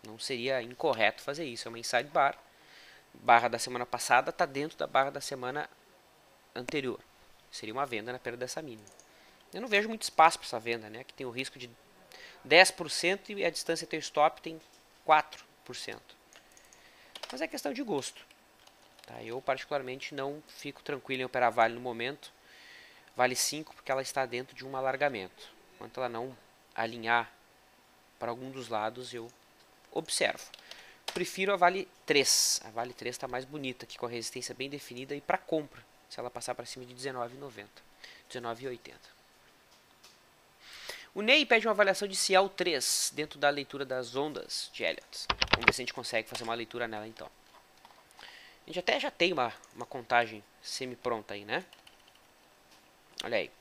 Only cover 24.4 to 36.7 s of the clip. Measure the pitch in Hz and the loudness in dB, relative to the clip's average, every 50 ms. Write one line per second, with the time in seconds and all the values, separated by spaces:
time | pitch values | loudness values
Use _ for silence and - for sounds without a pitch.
24.4 | 131 - - - 127 135 135 131 135 131 131 135 147 143 131 104 95 92 - - | -8 -8 -14 -14 -12 -8 -6 -2 0 0 0 2 0 0 0 -2 -8 -8 -12 -18
25.4 | - - - - - - - - 107 113 - - 127 120 117 117 120 135 127 - | -20 -20 -20 -20 -20 -20 -20 -18 -18 -12 -6 -6 -4 -4 -4 -4 -6 -6 -8 -14
26.4 | - - - _ _ _ - - 113 113 113 117 113 113 117 120 117 - - - | -20 -20 -20 _ _ _ -6 -4 -4 -4 -4 -6 0 2 4 4 2 0 -10 -20
27.4 | - _ _ _ _ _ _ _ _ _ _ _ _ _ _ _ 117 113 117 120 | -20 _ _ _ _ _ _ _ _ _ _ _ _ _ _ _ -6 -4 -4 -6
28.4 | 127 131 131 135 123 117 117 107 107 110 117 127 127 120 123 120 113 120 - - | -8 -10 -10 -10 -8 -4 -4 -2 -2 -2 -4 -6 -12 -10 -10 -10 -10 -12 -16 -20
29.4 | - _ _ _ - _ - _ _ - - - 160 - - - - - - - | -20 _ _ _ -20 _ -20 _ _ -6 -6 -6 -4 -2 0 2 2 2 0 -2
30.4 | - - - - - - - - - - - - _ - - 175 180 - - - | -8 -16 -18 -20 -18 -20 -18 -18 -18 -20 -20 -10 _ -6 -4 -4 -4 -4 -2 -2
31.4 | 190 196 202 180 175 175 185 196 - - - - - - 156 143 135 - - - | 0 0 4 6 6 6 6 4 -6 -8 -12 -20 -2 4 6 6 8 6 6 6
32.4 | - - - - - 113 107 113 120 123 120 - - 117 123 - - 127 123 127 | 6 4 2 0 -2 -6 -6 -6 -6 -6 -8 -8 -8 -8 -6 -6 -8 -6 -6 -6
33.4 | 131 131 143 156 139 131 123 - - - - - - 117 120 120 113 - - 127 | -6 -6 -10 -8 -6 -6 -8 -8 -12 -16 -10 -8 -8 -6 -6 -6 -8 -6 -8 -8
34.4 | 120 - 123 - 131 139 143 143 - - 120 123 131 135 143 143 - - 147 147 | -8 -10 -8 -8 -8 -8 -8 -12 -12 -12 -12 -12 -8 -8 -8 -10 0 0 0 0
35.4 | - - - 156 147 139 - - - _ - - _ _ - - 117 123 - 120 | 0 -2 -2 -2 -2 -4 -14 -20 -20 _ -20 -20 _ _ -12 -10 -10 -8 -8 -8
36.4 | 123 - 123 - 123 123 | -6 -6 -6 -6 -8 -12